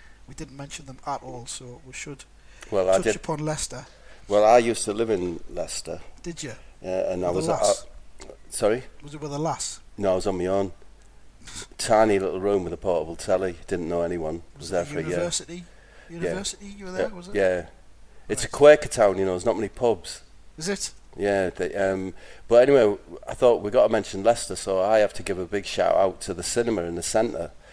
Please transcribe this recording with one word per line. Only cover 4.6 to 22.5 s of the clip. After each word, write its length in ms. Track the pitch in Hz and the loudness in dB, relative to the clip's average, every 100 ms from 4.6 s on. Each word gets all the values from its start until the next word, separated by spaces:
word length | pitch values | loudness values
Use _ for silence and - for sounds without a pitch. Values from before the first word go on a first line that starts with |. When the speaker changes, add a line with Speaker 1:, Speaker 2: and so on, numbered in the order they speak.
| 117 110 - | 6 0 -2
Speaker 2:
to 80 | |
live 160 | 104 113 | -2 0
in 320 | 101 90 82 - | 0 -2 -6 -8
Leicester. 500 | 87 80 - - 78 - - | -8 -8 -8 -10 -12 -12 -14
Speaker 1:
Did 220 | 175 165 | -14 -12
you? 100 | 139 - - - | -12 -14 -18 -14
Speaker 2:
Yeah, 300 | 92 92 95 | -6 -4 -2
and 120 | 90 90 | -2 -2
I 40 | |
Speaker 1:
With 60 | 90 | -2
Speaker 2:
was 100 | - | -2
Speaker 1:
a 40 | |
Speaker 2:
at, 80 | - | 0
Speaker 1:
lass? 240 | 104 98 - - - - | 0 0 -4 -18 -18 -18
Speaker 2:
uh, 40 | - - - | -18 -20 -12
sorry? 340 | - 107 120 - - | -2 0 0 -4 -16
Speaker 1:
Was 120 | 147 147 | -16 -12
it 40 | |
with 140 | 147 | -10
a 40 | 143 | -6
lass? 440 | 160 120 - - - - | -4 -4 -8 -12 -16 -4
Speaker 2:
No, 160 | 101 | 0
I 20 | 92 | 0
was 120 | 98 | 0
on 100 | 92 | -2
my 80 | 90 | 0
own. 260 | 98 98 - - - - - - - - - - - | 0 -2 -6 -18 -20 -20 -20 -20 -20 -16 -16 -16 -8
Tiny 420 | - 110 110 98 | 2 4 6 4
little 200 | 95 92 | 0 -2
room 240 | 101 101 | 0 0
with 80 | 85 | 0
a 60 | 87 | -4
portable 400 | 98 85 78 82 | -2 -2 -2 -8
telly. 400 | - 92 95 87 - | -2 0 0 -6 -6
Didn't 220 | 90 82 | -6 -2
know 120 | 85 | -2
anyone. 420 | 85 87 78 82 - - | -2 -4 -6 -8 -12 -16
Was 40 | |
Speaker 1:
Was 80 | 78 | -6
Speaker 2:
there 120 | 90 | -4
Speaker 1:
it 40 | 87 | -2
a 40 | |
Speaker 2:
for 80 | 80 | -4
a 20 | |
year. 80 | 80 | -4
Speaker 1:
university? 560 | 87 175 - - 175 175 - - - - 170 | -2 -2 -4 -8 -14 -16 -20 -20 -20 -18 -8
Speaker 2:
Yeah. 80 | 175 | -6
Speaker 1:
University, 360 | 175 202 - 202 | -4 -6 -10 -16
you 180 | 202 190 | -16 -10
were 60 | |
there, 160 | 185 92 | -4 -4
Speaker 2:
Yeah. 40 | 90 | -6
Speaker 1:
was 120 | 87 | -6
it? 60 | 101 | 0
Speaker 2:
Yeah. 300 | 95 90 85 - - - - - - | 2 0 -4 -16 -20 -20 -20 -18 -6
It's 140 | 107 | -4
a 40 | - | -4
Speaker 1:
Right. 40 | |
Speaker 2:
Quaker 380 | - 147 147 - | 6 10 10 6
town, 280 | - 104 92 | 4 4 4
you 80 | 95 | 0
know, 60 | |
there's 140 | 92 110 | 0 0
not 100 | 98 | -2
many 140 | 101 | -4
pubs. 520 | - 120 - - - - - - - | 0 0 0 -4 -16 -18 -20 -20 -10
Speaker 1:
Is 100 | 165 | -6
it? 220 | 196 - - - - | -6 -8 -12 -18 -4
Speaker 2:
Yeah, 320 | 101 98 90 | 0 2 0
they, 240 | - 90 101 | -2 -4 0
um, 380 | 95 95 95 - - - | 0 0 -4 -10 -16 -20
but 200 | - | 6